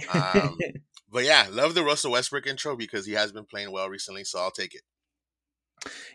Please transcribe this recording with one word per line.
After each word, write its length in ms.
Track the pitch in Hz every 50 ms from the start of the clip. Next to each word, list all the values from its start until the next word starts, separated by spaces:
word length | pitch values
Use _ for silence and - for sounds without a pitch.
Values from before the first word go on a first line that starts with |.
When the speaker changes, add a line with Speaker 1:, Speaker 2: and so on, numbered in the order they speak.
| - - 180
Speaker 1:
um, 420 | 165 92 92 - 202 - - 170 165 175 - - - -
Speaker 2:
<laughs> 280 | _ - - _ _
Speaker 1:
but 120 | 110 123 127
yeah, 240 | 147 151 135 104 95
love 240 | 101 120 143 165 170
the 100 | 175 156
Russell 280 | 147 151 147 - 135
Westbrook 340 | 120 123 127 - 143 139 135
intro 280 | 139 135 - - 151 131
because 300 | 117 110 - 113 101 95
he 80 | 107
has 180 | 107 107 107 104
been 140 | 101 107 101
playing 280 | - 107 101 101 98
well 180 | 95 95 95 95
recently, 340 | 98 98 - 101 95 98 95
so 140 | - - 90
I'll 120 | 90 95
take 240 | - 107 95 87 -
it. 100 | - _ _ _ _ _ _ _ _ _ _ _ _ _ _ _ _ _ _ _ - - - - - - -